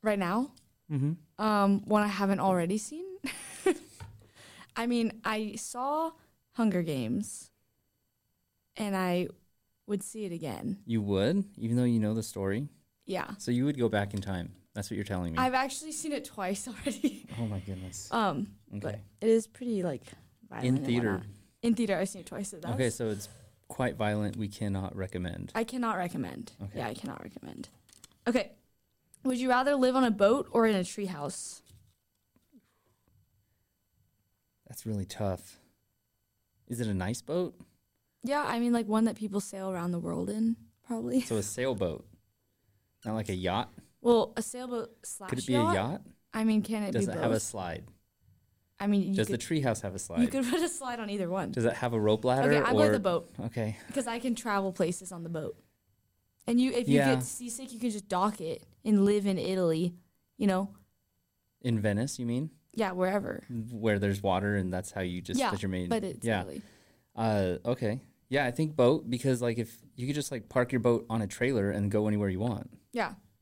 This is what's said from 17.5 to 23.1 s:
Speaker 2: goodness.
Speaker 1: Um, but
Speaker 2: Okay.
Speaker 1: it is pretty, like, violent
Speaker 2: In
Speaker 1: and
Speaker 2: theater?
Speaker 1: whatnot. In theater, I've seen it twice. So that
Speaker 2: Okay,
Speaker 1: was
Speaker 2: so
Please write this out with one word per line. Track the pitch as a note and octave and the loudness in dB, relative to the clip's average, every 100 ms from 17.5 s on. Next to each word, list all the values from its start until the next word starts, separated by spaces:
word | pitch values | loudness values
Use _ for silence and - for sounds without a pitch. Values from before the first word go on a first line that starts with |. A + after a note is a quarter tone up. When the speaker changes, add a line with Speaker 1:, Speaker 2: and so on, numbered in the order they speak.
| G2+ | -4
Speaker 2:
goodness. | F2+ F#2+ F#2 - - | -6 -8 -8 -12 -4
Speaker 1:
Um, | A#3 G#3 D3 G3+ - _ | 0 0 0 -6 -10 _
but | G2+ G2+ G#2+ | -8 -6 -8
Speaker 2:
Okay. | - _ | -12 _
Speaker 1:
it | A3 | 4
is | A3+ A3 | 4 2
pretty, | - B3 G#3+ | -10 -4 -2
like, | F3 C3+ - - - _ - | -2 -4 -10 -20 -20 _ -16
violent | A2+ B2+ | -4 2
Speaker 2:
In | C3 | 2
Speaker 1:
and | C3+ | 2
Speaker 2:
theater? | A#2+ A#2 | 2 2
Speaker 1:
whatnot. | F#2+ - - - _ | 0 -4 -16 -20 _
In | A#3 A3+ | 0 2
theater, | A3+ F#3 | 2 0
I've | F#3+ | -2
seen | G3 | -6
it | E3 | -10
twice. | - G3+ | -8 -8
So | F3 | -8
that | D#3 A2 | -4 0
Speaker 2:
Okay, | B2+ | 0
Speaker 1:
was | - | 0
Speaker 2:
so | A2+ | -2